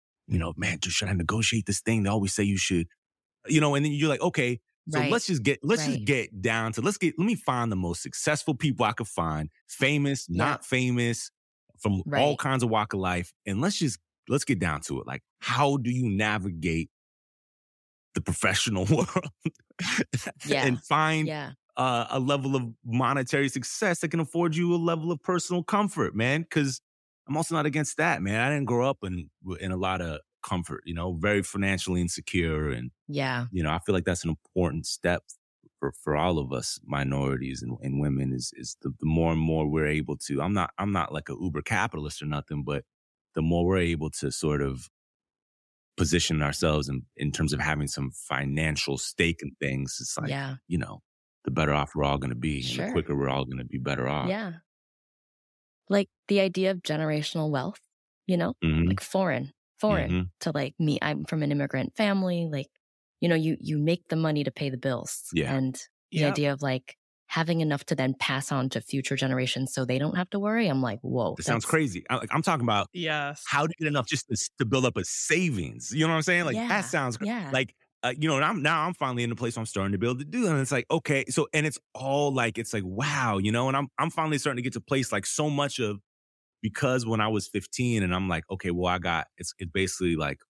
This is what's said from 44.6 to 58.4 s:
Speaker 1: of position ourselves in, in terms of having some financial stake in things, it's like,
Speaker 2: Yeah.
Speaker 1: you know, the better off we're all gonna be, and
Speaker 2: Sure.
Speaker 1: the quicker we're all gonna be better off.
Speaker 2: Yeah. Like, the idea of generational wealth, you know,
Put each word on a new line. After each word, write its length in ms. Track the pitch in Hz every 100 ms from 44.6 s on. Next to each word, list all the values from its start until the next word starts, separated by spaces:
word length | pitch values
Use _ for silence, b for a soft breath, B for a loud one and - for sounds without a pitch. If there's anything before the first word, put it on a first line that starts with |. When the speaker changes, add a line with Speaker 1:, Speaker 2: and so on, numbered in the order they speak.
Speaker 1:
of 260 | 69 65 - _ _ _ _ _ _ _ _ _ _ -
position 420 | 78 85 - 80
ourselves 480 | 71 - 82 76 69
in, 160 | 65 - -
in 140 | 76
terms 200 | - 76
of 80 | 69
having 280 | 73 76 71
some 220 | - 67
financial 840 | - - 69 69 73 80 76 - 67
stake 460 | - - 85 85
in 80 | 69 -
things, 380 | 71 65 67 -
it's 160 | - -
like, 140 | -
Speaker 2:
Yeah. 260 | 139 139 131 -
Speaker 1:
you 100 | 85
know, 240 | - - _ _ _ _
the 60 | -
better 240 | 67 76
off 180 | 73 71
we're 100 | 76
all 140 | 69 69
gonna 160 | 67
be, 240 | 60 78 69
and 60 |
Speaker 2:
Sure. 220 | 64 62 202
Speaker 1:
the 60 |
quicker 240 | 90 - 69
we're 120 | 67
all 160 | 67
gonna 200 | 62 64
be 140 | 60 65
better 300 | 67 64 64
off. 200 | 73 175
Speaker 2:
Yeah. 320 | 202 202 165 _ _ _ _ _ _ _ _ _ _ _ _ -
Like, 180 | 202 196 _ -
the 120 | 202
idea 300 | 190 190 190
of 120 | 180
generational 680 | - 151 156 151 147 165 156
wealth, 300 | 139 139 - _ _ _ _ -
you 100 |
know, 180 | 175